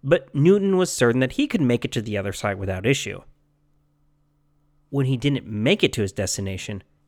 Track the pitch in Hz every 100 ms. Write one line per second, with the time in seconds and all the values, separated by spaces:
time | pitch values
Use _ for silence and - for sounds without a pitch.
0 | 135 170 - 143 156 202 196 185 180 -
1 | 120 123 131 - 294 208 131 120 - 123
2 | 110 101 98 - 104 98 95 95 110 139
3 | - 92 - _ _ _ _ _ _ _
4 | _ _ _ _ _ _ _ _ - 139
5 | 131 131 143 135 - 104 117 208 151 -
6 | 98 - 95 - 98 92 - 101 - _